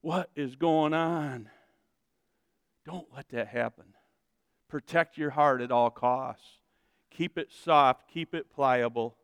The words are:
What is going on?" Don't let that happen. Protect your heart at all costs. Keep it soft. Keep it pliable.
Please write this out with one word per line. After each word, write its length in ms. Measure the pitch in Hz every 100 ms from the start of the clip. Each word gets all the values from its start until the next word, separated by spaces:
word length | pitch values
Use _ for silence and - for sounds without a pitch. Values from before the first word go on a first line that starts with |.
What 280 | 175 175 175
is 200 | - 135
going 380 | 135 165 156 151
on?" 560 | 160 165 170 160 123 107 _ _ _ _ _ _ _ _ _ _ _ _ _
Don't 260 | 151 180 -
let 160 | 135 -
that 180 | 120 107
happen. 460 | 120 117 - 92 _ _ _ _ _ _ _ _
Protect 500 | 151 - 165 160 -
your 140 | 147
heart 300 | 143 147 127
at 100 | 123
all 180 | 120 120
costs. 720 | - 123 127 131 117 - _ _ _ _ _ _
Keep 280 | - 170 -
it 140 | 143
soft. 560 | - 170 151 135 123 _
Keep 240 | 170 156
it 160 | 165 -
pliable. 680 | - 135 127 120 117 117 _